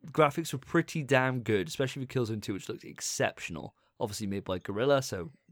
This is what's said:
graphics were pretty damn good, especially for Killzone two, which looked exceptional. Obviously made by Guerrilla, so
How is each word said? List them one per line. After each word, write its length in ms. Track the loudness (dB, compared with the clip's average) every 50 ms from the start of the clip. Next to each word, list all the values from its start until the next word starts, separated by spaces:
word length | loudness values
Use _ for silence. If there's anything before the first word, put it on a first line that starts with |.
| -10 0
graphics 420 | 4 4 4 4 4 0 -4 -4
were 60 | -6 -8
pretty 440 | -4 0 2 2 2 2 -2 -4
damn 380 | 2 4 4 4 4 4 0 0
good, 280 | 2 2 2 2 2 0
especially 360 | -2 -2 -2 -2 -2 -6 -6
for 80 | -2
Killzone 300 | 0 0 0 0 -2 -4
two, 120 | -4 -4 -4
which 140 | -4 -4 -6
looked 160 | -8 -8 -10
exceptional. 920 | -14 -12 -8 -6 -4 0 0 0 0 0 -4 -8 -10 -8 -10 -10 -12 -14 _ _ _ _ -4
Obviously 280 | -4 -4 -4 -4 -4
made 180 | -2 -2 -2 -2
by 140 | -2 -4 -2
Guerrilla, 420 | -4 -4 -2 2 4 4 4 4
so 280 | 4 0 -4 -6 -6 -8 -12 _ _ _